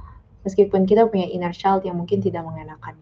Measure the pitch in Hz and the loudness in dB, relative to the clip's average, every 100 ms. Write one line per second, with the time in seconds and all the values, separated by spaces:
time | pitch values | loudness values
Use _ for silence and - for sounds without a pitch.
0 | - - _ - 202 190 196 196 190 208 | -18 -20 _ -12 -2 2 4 4 4 6
1 | 226 202 180 180 175 175 196 190 190 175 | 4 2 -2 -4 -6 -2 0 0 0 -6
2 | 175 196 190 170 165 160 156 156 156 160 | -4 -2 -2 -4 -8 -12 -14 -16 -16 -18